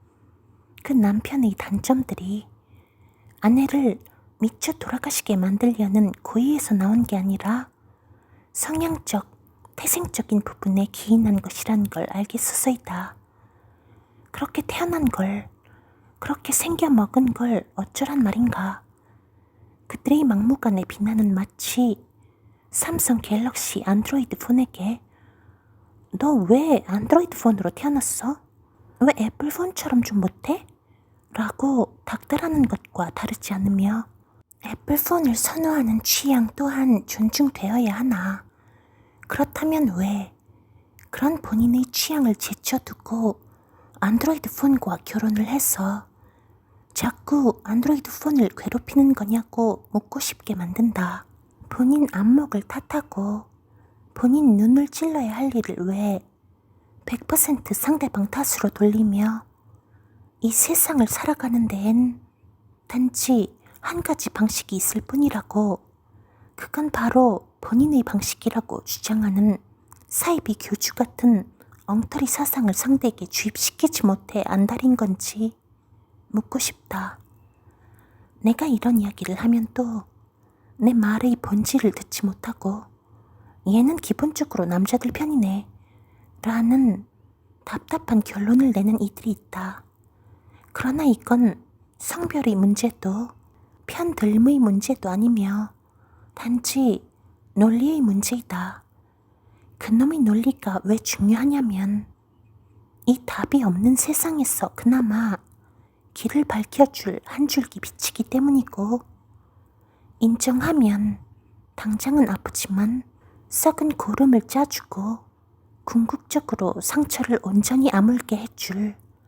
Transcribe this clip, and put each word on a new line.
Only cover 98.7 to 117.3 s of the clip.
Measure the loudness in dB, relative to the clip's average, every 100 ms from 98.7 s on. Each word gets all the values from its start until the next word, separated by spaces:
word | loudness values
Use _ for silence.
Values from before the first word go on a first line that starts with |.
| -12 _ _ _ _ _ _ _ _ _ -14
그놈의 | 0 2 4 2
논리가 | 2 2 2 -2 -4 -4
왜 | 0 0
중요하냐면 | -2 0 2 4 2 2 0 -2 -2 -2 -6 _ _ _ _ _ _ _ _ _ 0
이 | 0 -2
답이 | -6 0 0
없는 | 2 2 4 4
세상에서 | 2 -2 -2 -2 -2 -2 -6
그나마 | -2 2 2 2 0 0 -2 _ _ _ _ _ _ _
길을 | -8 -2 0
밝혀줄 | 0 -2 0 4 4 2 -8 -8
한 | -8 -2 0
줄기 | 0 -2 -6
빛이기 | -16 -8 -8 -6
때문이고 | -2 0 4 2 0 -4 -4 -4 -6 -20 _ _ _ _ _ _ _ _ _ 0
인정하면 | 2 2 0 0 2 4 4 4 0 -4 -10 _ _ _ _
당장은 | -10 -4 -2 2 4 4
아프지만 | 0 -6 -8 -4 0 0 0 -6 _ _ -20 _
썩은 | 0 0 2 0 -2
고름을 | -2 2 6 6
짜주고 | 4 0 -2 -4 -10 -8 -6 -6 -12 _ _ _ _ _
궁극적으로 | -4 0 0 -2 -4 -4 -2 -2 -2 -4
상처를 | -4 -2 -2 -2 -2